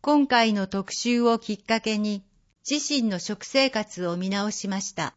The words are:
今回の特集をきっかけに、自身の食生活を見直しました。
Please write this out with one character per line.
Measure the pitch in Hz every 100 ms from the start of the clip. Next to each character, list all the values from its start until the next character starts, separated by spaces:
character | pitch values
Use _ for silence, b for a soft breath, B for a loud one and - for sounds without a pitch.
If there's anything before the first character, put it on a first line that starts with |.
今 | - 294 277
回 | 247 226
の | 208 190
特 | 196 196
集 | - 233 240
を | 240 226
き | -
っ | 208
か | - 226
け | 220 214
に、 | 208 208 - _ _ _ -
自 | 294
身 | 294 285 226
の | 185
食 | 170 208
生 | - 277 269
活 | 226 208 - 180
を | 175
見 | 185
直 | 196 208
し | 208 196
ま | 196
し | -
た。 | - 156